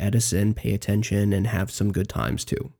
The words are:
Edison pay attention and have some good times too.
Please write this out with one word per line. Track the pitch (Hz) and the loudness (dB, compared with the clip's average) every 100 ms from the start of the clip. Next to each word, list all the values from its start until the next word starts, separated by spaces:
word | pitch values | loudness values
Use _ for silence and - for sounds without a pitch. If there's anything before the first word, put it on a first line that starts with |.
Edison | 101 113 - 90 107 | 0 2 2 2 2
pay | 107 110 | 0 -2
attention | 101 - 104 110 101 101 | -2 0 0 2 2 2
and | 98 110 | 2 2
have | 95 95 | 0 -2
some | - 101 | -2 0
good | 92 98 | 0 -2
times | - 55 - | -2 -2 -4
too. | - - - - | -2 -4 -4 -14